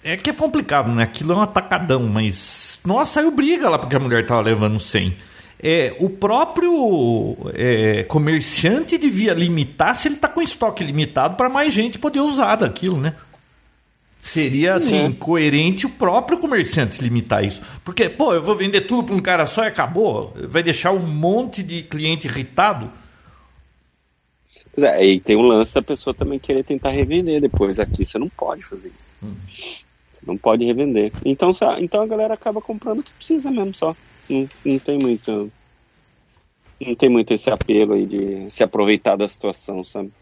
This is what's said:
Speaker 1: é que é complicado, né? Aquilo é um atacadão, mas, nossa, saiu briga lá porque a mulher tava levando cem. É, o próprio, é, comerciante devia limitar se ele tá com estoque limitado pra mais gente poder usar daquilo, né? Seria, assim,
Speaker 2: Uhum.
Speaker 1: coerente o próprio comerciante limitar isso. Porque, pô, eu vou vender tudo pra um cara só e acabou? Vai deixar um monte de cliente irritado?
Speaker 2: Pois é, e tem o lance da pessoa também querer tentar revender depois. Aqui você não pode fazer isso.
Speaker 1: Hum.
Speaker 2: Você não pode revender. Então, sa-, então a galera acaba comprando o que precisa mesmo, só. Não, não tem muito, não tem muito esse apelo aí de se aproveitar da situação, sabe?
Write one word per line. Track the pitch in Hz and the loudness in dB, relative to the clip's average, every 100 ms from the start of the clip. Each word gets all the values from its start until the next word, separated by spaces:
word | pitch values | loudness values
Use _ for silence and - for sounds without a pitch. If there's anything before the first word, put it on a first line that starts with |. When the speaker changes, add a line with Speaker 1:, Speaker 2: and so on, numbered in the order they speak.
Speaker 1:
é | 156 180 | -4 -4
que | 285 | -4
é | |
complicado, | 302 311 302 - 143 120 | -2 -2 -2 0 0 2
né? | 117 | 0
Aquilo | 113 - 151 | 0 -2 -2
é | 180 | 0
um | |
atacadão, | 214 196 185 185 175 131 | 2 0 -2 -4 0 0
mas, | 117 107 110 92 - - - - | 2 0 0 -2 -4 -4 -4 -6
nossa, | 180 220 302 302 | -2 0 2 2
saiu | 320 | 2
briga | 277 285 339 254 | 2 2 2 2
lá | 156 | 0
porque | 127 | 0
a | 135 | 0
mulher | 131 117 113 | 2 0 2
tava | 120 | 2
levando | 110 110 107 107 | 2 2 2 0
cem. | - 110 92 90 - - - - | 0 0 0 -4 -12 -20 -20 -6
É, | 156 165 131 - | 0 2 2 0
o | 185 | -2
próprio, | 190 196 233 330 339 349 339 240 170 120 113 104 - - | 0 0 2 0 0 2 2 2 2 2 2 -2 -6 -8
é, | - 123 113 110 104 90 | -2 0 2 2 0 0
comerciante | 151 151 160 - - 165 254 320 339 | 0 2 0 0 0 2 0 0 0
devia | 294 190 214 | 0 2 0
limitar | 165 170 165 127 - 160 | 2 0 0 -4 0 0
se | 247 311 | 2 -2
ele | 285 | 0
tá | 302 | -2
com | 339 | -2
estoque | 330 - 220 - | -4 -2 -2 -2
limitado | 160 143 151 - 147 185 | -4 -2 -2 0 0 0
pra | 254 | 0
mais | 269 302 | 2 0
gente | 214 233 - | 0 -2 -2
poder | 302 294 | -2 0
usar | 294 277 208 220 | 0 0 0 2
daquilo, | 160 - 185 160 | 0 -2 -2 -2
né? | 151 151 - - _ _ _ _ _ _ _ _ | -2 -6 -20 -20 _ _ _ _ _ _ _ _
Seria, | - 160 143 139 170 | -6 -2 0 2 2
assim, | 185 294 147 | 2 2 2
Speaker 2:
Uhum. | 147 | 2
Speaker 1:
coerente | 123 156 165 151 143 165 190 277 | -2 0 2 4 2 2 0 -4
o | |
próprio | - 190 208 240 349 | 0 2 2 0 -2
comerciante | 311 233 156 160 117 - | 0 0 0 0 -2 -2
limitar | 127 120 - 107 | -2 -2 0 0
isso. | 101 - - - | 0 -4 -16 -14
Porque, | - 185 185 | -10 -2 -2
pô, | - 294 | 0 2
eu | 170 | 2
vou | 151 208 | 0 0
vender | 190 196 - | 2 0 0
tudo | 240 | -2
pra | - | 0
um | 190 | -2
cara | 185 175 151 | 0 0 0
só | - | 0
e | 214 | -2
acabou? | - 127 170 214 113 107 - - | -2 -2 2 0 0 -6 -10 -2
Vai | 156 | 0
deixar | 165 151 180 | 0 0 0
um | 190 170 | 0 -2
monte | 151 170 214 254 - | 0 0 0 -2 -8
de | 180 170 | -8 -10
cliente | 156 151 156 160 139 | -8 -4 -4 -4 -4
irritado? | 127 127 - 202 160 110 - - _ - - _ _ _ _ _ _ _ _ _ _ _ - _ | -6 -4 0 0 0 -8 -16 -20 _ -20 -20 _ _ _ _ _ _ _ _ _ _ _ -20 _
Speaker 2:
Pois | - 139 | 2 4
é, | 76 | 6
e | 95 95 | 4 4
tem | 104 107 | 4 4
o | |
lance | 120 110 110 | 6 6 4
da | 139 | 0
pessoa | 110 143 - | -2 -6 -4
também | 123 131 139 | -4 -4 -4
querer | - 135 | -2 -2
tentar | 131 139 139 | -2 -4 -2
revender | 135 135 165 175 151 | -2 0 0 0 0
depois. | 139 - 98 95 | 0 2 0 0
Aqui | 101 - | -4 -2
você | 98 107 | -2 -4
não | 156 | -6
pode | - - - | -6 -6 -6
fazer | - 95 92 | -12 -16 -16
isso. | - - _ | -18 -20 _
Speaker 1:
Hum. | 104 95 92 - - - _ _ _ | -16 -14 -16 -18 -18 -18 _ _ _
Speaker 2:
Você | - - | -18 -10
não | 95 | 0
pode | - 113 | 2 4
revender. | 120 120 143 113 104 - | 2 0 2 2 0 -2
Então, | 135 135 185 | -2 2 2
sa-, | 185 208 - | 2 0 0
então | 180 208 | -2 0
a | 220 | 0
galera | 214 220 | -2 -2
acaba | 220 233 214 | -2 -4 -6
comprando | - 220 240 220 | -8 -8 -6 -6
o | |
que | - | -8
precisa | _ - 320 269 | _ -2 -2 0
mesmo, | 247 196 | -2 -2
só. | 190 160 165 - - - | -2 -4 -4 -16 -20 -4
Não, | 135 135 - | -4 -4 -6
não | 143 135 | -2 -2
tem | - 143 | 0 0
muito, | 131 113 - 104 104 _ _ _ _ _ _ _ _ _ _ _ _ _ | 0 0 -2 -4 -6 _ _ _ _ _ _ _ _ _ _ _ _ _
não | 131 | -8
tem | 117 135 | 2 4
muito | 120 110 | 4 4
esse | 110 - | 0 0
apelo | 107 - 107 104 | -2 2 2 4
aí | 101 98 | 2 0
de | 101 98 98 98 | -4 -4 -6 -10
se | - | 0
aproveitar | 113 107 101 104 - 98 | 0 2 2 2 2 0
da | 101 | -2
situação, | - 104 - - 95 | -4 -6 -6 -10 -10
sabe? | 90 104 98 101 | -8 -10 -10 _